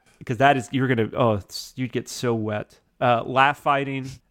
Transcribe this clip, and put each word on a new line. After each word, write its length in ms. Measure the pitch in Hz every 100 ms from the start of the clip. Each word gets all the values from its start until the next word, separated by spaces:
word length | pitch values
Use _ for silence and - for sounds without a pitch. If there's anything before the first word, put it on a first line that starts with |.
| _ _
Because 180 | - 113
that 180 | 135 135
is, 140 | 113
you're 160 | 131 131
gonna, 220 | 120 107
oh, 200 | - 120
it's, 400 | 104 - - - -
you'd 160 | 127
get 160 | 123 -
so 260 | - 123
wet. 460 | 117 107 107 - _ _ _
Uh, 240 | 127 117 -
laugh 320 | 127 135 143
fighting, 500 | 151 139 135 135 131 135 _